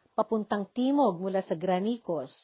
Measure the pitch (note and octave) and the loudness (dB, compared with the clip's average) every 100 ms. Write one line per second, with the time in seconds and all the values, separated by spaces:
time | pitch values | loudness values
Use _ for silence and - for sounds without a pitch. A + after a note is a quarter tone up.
0 | _ - A3 A3 G#3 G#3 F#3+ - C4 C#4+ | _ -4 0 -2 -2 -4 -4 -2 2 4
1 | B3+ E3+ F#3+ F#3+ F#3+ F3 F#3 F3+ G#3 A#3+ | 4 2 -2 -2 -2 -2 2 2 0 -2
2 | - D#3+ C3+ - | -4 -4 -6 -12